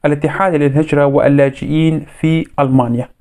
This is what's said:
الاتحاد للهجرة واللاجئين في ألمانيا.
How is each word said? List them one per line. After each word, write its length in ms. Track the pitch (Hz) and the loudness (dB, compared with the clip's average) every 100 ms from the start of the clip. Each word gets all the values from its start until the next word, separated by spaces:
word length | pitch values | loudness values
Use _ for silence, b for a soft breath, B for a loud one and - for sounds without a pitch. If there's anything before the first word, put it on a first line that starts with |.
| 151 | -2
الاتحاد 500 | 147 147 - 190 156 | -2 -4 -2 -2 2
للهجرة 500 | 143 139 156 143 143 | 0 0 0 2 2
واللاجئين 1000 | 139 131 143 139 135 - 151 160 160 - - | 2 2 2 2 -2 -4 0 0 -2 -8 -4
في 280 | 160 160 160 - | -2 0 -2 -4
ألمانيا. 480 | 139 131 117 120 123 _ | 0 2 0 -4 -6 _